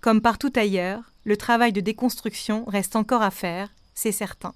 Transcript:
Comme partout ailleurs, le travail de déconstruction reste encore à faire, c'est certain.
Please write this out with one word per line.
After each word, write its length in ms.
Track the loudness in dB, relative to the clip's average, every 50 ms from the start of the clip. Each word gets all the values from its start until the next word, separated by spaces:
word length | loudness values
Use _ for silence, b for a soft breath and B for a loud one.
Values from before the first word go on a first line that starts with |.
Comme 200 | 4 4 4 6
partout 300 | 4 4 2 2 -2 0 2
ailleurs, 480 | 2 2 2 2 0 0 -2 -4 -6 -10 _ _ _ _
le 140 | 0 0 0
travail 360 | 2 2 4 4 4 4 2
de 80 | 0
déconstruction 800 | -2 -2 -4 0 -2 -2 -2 -2 -8 -8 -8 -8 -4 -4 -4 -4 -4
reste 300 | -2 -4 -2 -2 0 0
encore 260 | -2 0 2 2 2
à 100 | 2 2
faire, 380 | 0 -2 -6 -6 -4 -4 -8 -10 _ _ _ _ _
c'est 200 | -4 -2 -2 -2
certain. 400 | -2 -4 -6 -8 _ -12 -12 -12